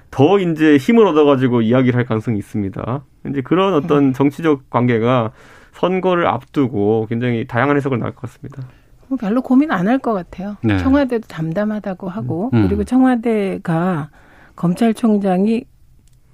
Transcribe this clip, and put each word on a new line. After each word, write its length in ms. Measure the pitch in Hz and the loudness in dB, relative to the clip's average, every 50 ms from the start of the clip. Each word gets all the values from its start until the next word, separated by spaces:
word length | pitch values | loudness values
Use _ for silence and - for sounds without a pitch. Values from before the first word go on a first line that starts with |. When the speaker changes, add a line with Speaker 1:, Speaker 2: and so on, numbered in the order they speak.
| - - | -14 -10
Speaker 1:
더 280 | - - 135 156 196 202 | 0 2 4 4 4 2
이제 380 | 190 175 165 151 156 156 147 | 2 0 0 2 4 4 4
힘을 300 | 143 131 - 233 233 220 | 4 4 4 4 4 4
얻어가지고 560 | 196 151 151 151 143 143 127 131 127 120 120 113 | 4 4 4 4 4 4 4 2 2 2 2 2
이야기를 340 | 110 120 127 131 123 120 123 | 2 2 2 4 4 2 2
할 60 | 117 | 2
가능성이 320 | - 120 110 107 - 117 101 | 0 -2 -4 -2 -2 -4 -4
있습니다. 640 | 107 - - 113 101 95 95 - - 98 123 143 135 _ _ _ - - | -6 -6 -6 -4 -4 -4 -6 -8 -6 -6 -6 -8 -8 _ _ _ -12 -8
이제 140 | 139 139 127 | -6 -6 -2
그런 320 | - 156 170 190 196 190 | 0 0 2 2 2 0
어떤 320 | 151 139 165 151 143 143 | 0 0 2 2 2 2
Speaker 2:
음. 60 | 135 127 | 2 2
Speaker 1:
정치적 580 | - 139 147 139 - 165 160 151 135 - _ | 2 0 0 0 0 0 0 0 0 -2 _
관계가 640 | - 123 123 123 123 113 110 120 131 127 113 107 - - - - - - - _ _ | -2 0 0 2 0 0 2 2 2 0 0 -2 -6 -12 -20 -20 -20 -20 -20 _ _
선거를 540 | - - 180 185 185 180 185 180 175 170 | -4 -2 -2 0 0 0 0 0 2 0
앞두고 800 | - 98 135 - - - 151 139 120 - 101 101 104 110 113 113 113 | 0 -2 -2 -6 -6 -2 -2 -2 0 0 0 0 2 2 0 0 -2
굉장히 360 | 117 117 123 123 120 113 110 | -4 -4 -2 -2 -2 -4 -4
다양한 300 | - - 117 123 143 143 | -4 -2 0 0 2 2
해석을 220 | 143 135 139 131 113 | 0 0 -2 -2 -2
낳을 140 | 113 104 107 | -4 -6 -8
것 100 | - - | -10 -14
같습니다. 400 | 117 - - - 123 - - 131 127 - - _ _ - _ - - | -16 -14 -16 -18 -16 -16 -16 -16 -18 -18 -20 _ _ -20 _ -10 -10
Speaker 2:
뭐 100 | 269 254 | -8 -6
별로 240 | 233 190 214 254 254 | -4 -2 -2 -2 0
고민 280 | - 262 254 294 320 | 2 2 2 2 2
안 160 | 285 190 175 | -2 -2 0
할 120 | 202 247 269 | 0 -2 -2
것 160 | - 247 226 | -2 -2 -4
같아요. 420 | 190 170 - - - 180 202 208 - - | -4 -6 -10 -12 -14 -12 -12 -12 -6 -2
Speaker 3:
네. 160 | 113 101 92 | -2 0 0
Speaker 2:
청와대도 500 | - 277 262 285 285 247 247 226 226 - | 2 2 2 2 2 0 -2 -4 -6 -8
담담하다고 800 | - 160 160 160 160 190 208 214 214 214 196 208 185 185 - 190 | -10 -8 -8 -6 -4 -4 -4 -4 -4 -6 -8 -8 -10 -8 -10 -10
하고, 420 | 175 220 226 - 160 160 190 254 - | -10 -8 -6 -6 -4 -4 -4 0 0
Speaker 3:
음. 120 | 117 - | 2 2
Speaker 2:
그리고 180 | 190 202 208 202 | 2 0 -2 -2
청와대가 1200 | - 254 254 262 262 254 240 226 247 226 214 202 190 180 185 196 - 165 165 170 180 185 156 143 151 - - - - - - - - _ | 0 2 2 4 4 2 0 0 -2 -2 -2 -2 -4 -4 -6 -4 -4 -2 -2 0 -2 -2 -4 -6 -8 -14 -20 -20 -20 -20 -20 -20 -20 _
검찰총장이 1080 | - - 170 180 - 247 226 220 - - 226 214 208 196 196 185 180 196 214 226 226 - - _ _ - _ _ _ _ _ _ _ _ _ | -4 -2 -2 0 0 0 0 0 0 0 0 0 2 0 0 0 0 0 0 0 -2 -4 -8 _ _ -20 _ _ _ _ _ _ _ _ _